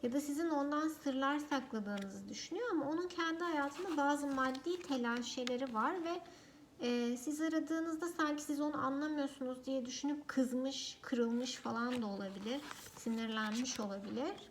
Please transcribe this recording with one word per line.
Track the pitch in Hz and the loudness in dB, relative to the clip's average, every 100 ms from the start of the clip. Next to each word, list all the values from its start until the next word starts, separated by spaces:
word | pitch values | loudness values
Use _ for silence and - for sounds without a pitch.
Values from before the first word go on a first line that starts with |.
Ya | 240 | 2
da | 269 | 2
sizin | 294 285 339 | 2 0 2
ondan | 294 285 294 320 | 4 4 4 2
sırlar | 311 285 262 269 294 | 0 0 2 2 2
sakladığınızı | 294 269 254 220 202 202 196 196 196 | 2 0 0 -4 -2 -2 -4 -8 -8
düşünüyor | 214 - 349 480 | -8 -4 -2 2
ama | 339 269 | 2 2
onun | 320 359 | 0 0
kendi | 339 330 330 | 0 0 2
hayatında | 349 311 277 302 381 302 | 0 2 0 -2 0 4
bazı | 277 294 285 | 4 4 2
maddi | 269 262 262 339 359 | 2 2 0 -2 -2
telaşeleri | - 269 240 240 240 - 247 247 269 | 0 0 2 0 -2 -2 0 0 0
var | 220 254 381 | 2 2 2
ve, | 330 349 - - - - - - | -2 -4 -6 -18 -20 -20 -20 -4
e, | 240 240 240 247 | 0 2 2 0
siz | 277 302 | -2 0
aradığınızda | 320 320 302 320 330 320 339 | 2 2 2 0 0 -2 -2
sanki | 339 311 294 | 0 0 0
siz | - 285 | -2 0
onu | 294 294 269 | 0 2 0
anlamıyorsunuz | 277 302 302 277 - 254 254 254 | 0 0 0 -2 -2 -4 -4 -2
diye | 269 247 | 0 0
düşünüp | - 285 294 - | -2 -2 -2 0
kızmış, | - 254 254 262 269 - - | 2 4 2 0 -2 -6 -10
kırılmış | - 240 233 233 254 - | -2 2 4 2 0 -4
falan | 233 226 240 247 | -4 0 0 0
da | 214 | -2
olabilir. | 196 196 196 208 277 294 - - - | -2 -6 -6 -4 -4 -4 -12 -14 -8
Sinirlenmiş | - 226 226 220 220 220 254 - | -2 0 0 0 0 0 0 -2
olabilir. | 208 196 208 214 302 - - | -2 -4 -4 -2 -2 -4 -12